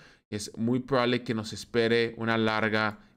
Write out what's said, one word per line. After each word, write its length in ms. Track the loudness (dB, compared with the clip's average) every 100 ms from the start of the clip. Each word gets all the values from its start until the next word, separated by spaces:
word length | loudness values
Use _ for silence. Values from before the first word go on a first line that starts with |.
| -20 -20 _
Es 260 | -10 -8 -4
muy 220 | 0 0
probable 460 | 0 0 2 0
que 100 | -2
nos 180 | -4 -6
espere 600 | -10 -4 0 4 4 2 -2
una 220 | -2 2
larga 600 | 2 2 2 2 0 -4 -12